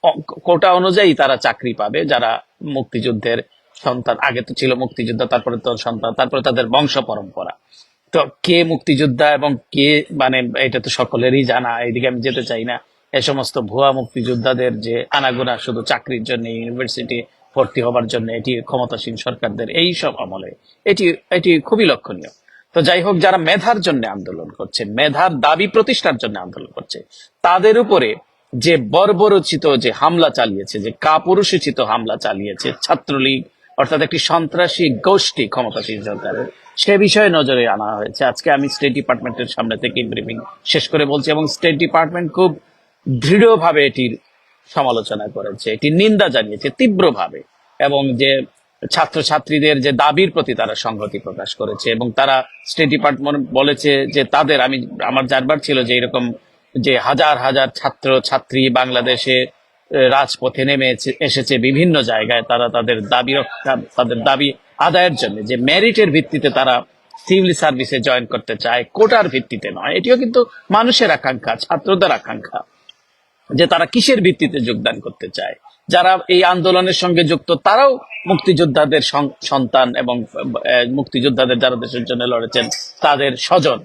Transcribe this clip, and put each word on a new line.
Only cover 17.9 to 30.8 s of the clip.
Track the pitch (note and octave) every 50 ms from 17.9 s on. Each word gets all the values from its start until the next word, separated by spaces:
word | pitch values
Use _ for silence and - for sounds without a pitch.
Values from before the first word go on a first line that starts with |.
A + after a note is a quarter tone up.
| A#2+ B2 A#2
জন্য, | A2 A#2 A#2+ A2+ A2+
এটি | A2+ A#2 A2+ B2+ B2+ A#2
ক্ষমতাসীন | A2+ - - B2+ B2 A#2+ B2 A2 - A#2+ A2+
সরকারদের | A2 - B2+ A#2+ - - A2 G#2 G#2 A#2 G#2
এই | - E3 E3+ F3+ F3
সব | - - C#3+ - -
আমলে | A2+ F#2 F#2+ F#2+ F#2+ F#2 - _ _ _ _ _ _
এটি, | G3+ G3 F3+ G3 E3+ E3 - _ _
এটি | F#3 F3+ E3 F3+ E3+ D#3
খুবই | - - A3+ G#3+ A3
লক্ষণীয়। | E3 C3 - _ - G#2 F2 - - _ _ _ _ _ _ _ _ _
তো | E3+
যাই | D#3 E3+ F3 F3+
হোক, | E3+ G3+ G3+ E3+
যারা | F3 F#3+ F#3+
মেধার | F3+ D#3+ D#3+ F#3 G3+ D#3+ A3 A#3+ G#3+
জন্য | E3+ F3+ D3+ C3 A2+
আন্দোলন | G#2 G2 G2+ F2+ F#2 F2+ E2 E2 -
করছে, | - _ G#2 F#2+ - - A#2
মেধার | G2+ G#2+ B2 C#3+ D3+ C3+ D3 F3+ F#3 E3 C3
দাবি | A#2 D3 D#3 D#3+ G3+
প্রতিষ্ঠার | F#3+ - A3+ G#3+ C#4 C4 - - F3 C#3+
জন্য | A2+ - A2 G#2 F#2+
আন্দোলন | F2+ F2+ - - -
করছে, | - _ - - _ - - - _ _ - - _ _ _
তাদের | - F3 F3+ F#3 F3+ A3 G#3+ A#3
উপরে | B3 G3+ G3+ F3 C3 G#2+ - - _ _ _ _ _ _ -
যে | B2 A2+ E3 E3+
বর্বরোচিত | D3+ A#2+ G#2 C#3+ E3+ G3 G#3 G#3 E3+ G#3 G#3+ G#3 F#3+ - - E3+ D3 - D#3 C#3
যে | B2 A2+ B2
হামলা | G#2+ - C#3 D#3+ E3+ E3+ E3 D3
চালিয়েছে, | - - A#2+ A2+ G2 G2 F#2+ - - A2